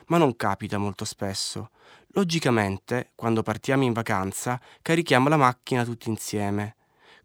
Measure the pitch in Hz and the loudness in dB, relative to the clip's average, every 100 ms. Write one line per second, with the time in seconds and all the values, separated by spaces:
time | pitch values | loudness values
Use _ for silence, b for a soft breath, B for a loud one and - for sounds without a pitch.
0 | b 165 143 117 110 95 104 104 101 92 | b 4 4 2 -2 -2 -4 -4 -4 -4
1 | 107 - 98 95 - 101 107 b b b | -10 -6 -6 -6 -6 -8 -12 b b b
2 | b - 180 165 139 117 101 95 - 123 | b -2 0 0 2 2 2 -2 -4 -6
3 | - - 117 113 107 107 - 135 127 117 | -6 -6 -2 0 -2 -4 0 2 2 0
4 | 113 101 95 - 123 123 B B - 165 | -2 -2 -2 -6 -6 -6 B B 0 0
5 | 160 127 139 156 127 - - 127 117 117 | 4 4 6 6 4 2 -2 -2 0 -4
6 | 117 107 - 107 101 101 104 - b b | -6 -6 -4 -4 -2 -2 -4 -10 b b
7 | b b | b b